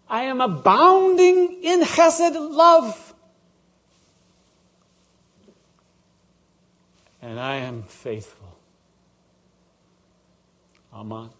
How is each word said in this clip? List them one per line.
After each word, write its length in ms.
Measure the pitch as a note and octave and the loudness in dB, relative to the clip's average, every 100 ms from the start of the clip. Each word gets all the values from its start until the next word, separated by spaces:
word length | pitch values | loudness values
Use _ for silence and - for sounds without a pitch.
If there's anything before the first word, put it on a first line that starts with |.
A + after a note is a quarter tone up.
| - | -10
I 160 | A3+ | -8
am 180 | C4 B3+ | -6 -6
abounding 1200 | B3 D3+ F#3+ A3 F4 F#4+ F#4+ F4+ F4+ F4+ F4 - | -6 -2 2 4 6 4 2 4 4 4 0 -4
in 180 | E4+ F4+ | -2 0
chesed 540 | - - E4 D#4+ E4+ | 0 2 2 2 -2
love. 760 | D#4 D4+ D4+ E4+ E4 A3+ - - _ _ _ _ _ _ _ _ _ _ _ _ _ _ _ _ _ _ _ _ _ _ _ _ _ _ _ _ _ _ _ _ _ _ _ _ _ _ _ _ _ | -4 -4 2 4 4 0 -10 -20 _ _ _ _ _ _ _ _ _ _ _ _ _ _ _ _ _ _ _ _ _ _ _ _ _ _ _ _ _ _ _ _ _ _ _ _ _ _ _ _ _
And 180 | A#2+ A#2+ | -18 -12
I 160 | C3 | -10
am 260 | C#3 B2+ A#2 | -10 -12 -14
faithful. 600 | G2 - B2+ G#2+ G2+ _ F#2+ _ _ _ _ _ _ _ _ _ _ _ _ _ _ _ _ _ _ _ _ _ _ _ _ | -18 -18 -14 -14 -16 _ -20 _ _ _ _ _ _ _ _ _ _ _ _ _ _ _ _ _ _ _ _ _ _ _ _
Amen. 360 | G#2+ A2 A2 A2+ | -20 -18 -18 -20